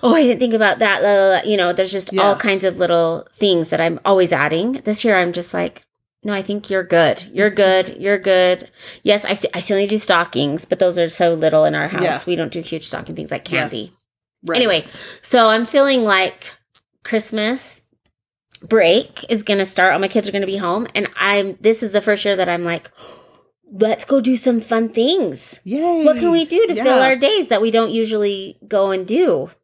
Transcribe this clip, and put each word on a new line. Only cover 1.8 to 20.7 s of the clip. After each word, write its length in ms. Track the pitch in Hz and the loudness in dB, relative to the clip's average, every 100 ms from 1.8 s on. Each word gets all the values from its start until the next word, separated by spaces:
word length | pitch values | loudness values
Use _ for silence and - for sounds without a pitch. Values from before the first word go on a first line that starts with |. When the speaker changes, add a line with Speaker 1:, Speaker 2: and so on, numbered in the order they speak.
| 190 | -2
Speaker 1:
just 180 | 196 - 190 | -4 -4 0
all 160 | 185 | 0
Speaker 2:
Yeah. 60 | 147 | 2
Speaker 1:
kinds 240 | 208 190 | -2 0
of 160 | 185 180 | -2 -2
little 480 | 175 170 165 165 - | 0 2 0 -4 -10
things 380 | - 202 175 165 | -2 0 0 0
that 100 | 165 | -2
I'm 180 | 165 165 | -2 -2
always 280 | - 190 175 | 0 2 2
adding. 480 | 143 147 160 220 269 | 2 0 -2 -4 -4
This 200 | 208 214 | -4 -2
year, 120 | 233 190 | 2 2
I'm 160 | 175 | 0
just 200 | 175 175 | -4 -6
like, 300 | 180 175 - _ _ _ _ | -6 -6 -10 _ _ _ _
"No, 80 | 208 | -6
I 100 | 202 | -6
think 260 | 190 202 - | -6 -8 -4
you're 120 | 190 | -4
good. 380 | 180 170 156 - - | 0 2 2 0 -6
You're 160 | 185 208 | 0 0
Speaker 2:
Mm-hmm. 60 | 202 | 4
Speaker 1:
good. 400 | 190 185 180 - | 4 4 0 -6
You're 180 | 196 202 | -2 -2
good." 520 | 190 185 180 180 - _ - - | 2 2 2 0 -6 _ -20 -4
Yes, 200 | 214 208 | 0 0
I, 100 | - | 0
st-, 200 | 202 - 180 | -2 -2 -2
I 40 | |
still 160 | - 196 | 0 0
need 120 | 202 | 0
to 40 | 214 | -2
do 20 | |
stockings, 680 | - 175 170 120 143 156 | 2 0 0 -2 -2 -4
but 140 | - 196 | -6 0
those 180 | 185 175 | 0 0
are 100 | 165 | -2
so 260 | - 170 | 2 0
little 300 | 165 156 156 | 2 2 4
in 100 | 156 151 | 2 0
our 100 | 151 | -4
house. 140 | 185 | -2
Speaker 2:
Yeah. 180 | 180 139 - | -2 -2 -4
Speaker 1:
We 80 | 175 | -4
don't 140 | 160 | -4
do 80 | 175 | -8
huge 260 | 160 160 - | -8 -10 -8
stocking 280 | - - | -10 -10
things 160 | 160 151 | -12 -10
like 180 | 139 - | -10 -4
Speaker 2:
Yeah. 100 | 135 | -4
Speaker 1:
candy. 320 | 151 113 107 _ _ _ _ _ | -4 -8 -14 _ _ _ _ _
Speaker 2:
Right. 120 | 175 165 | -4 0
Speaker 1:
Anyway, 300 | 233 170 - - - - | 2 0 -4 -20 -20 -14
so 280 | - 247 220 | 0 4 4
I'm 140 | 220 233 | 2 2
feeling 360 | 285 277 262 | 2 4 2
like 500 | 220 190 185 - - - _ _ _ _ | 2 2 0 -6 -20 -20 _ _ _ _
Christmas 800 | - 220 214 220 214 262 - - _ _ _ _ _ _ _ - - | -4 -4 -2 -4 -2 -4 -6 -8 _ _ _ _ _ _ _ -20 0
break 580 | 220 170 202 - - - | 4 4 2 0 -16 -6
is 140 | 220 | -4
gonna 220 | 214 196 | 0 0
start. 280 | 196 - 185 | 0 2 2
All 60 | 156 | 2
my 100 | 196 | 0
kids 200 | 220 202 | -2 -2
are 40 | |
gonna 140 | 196 196 | -4 -4
be 100 | 196 | -4
home. 300 | 180 | -4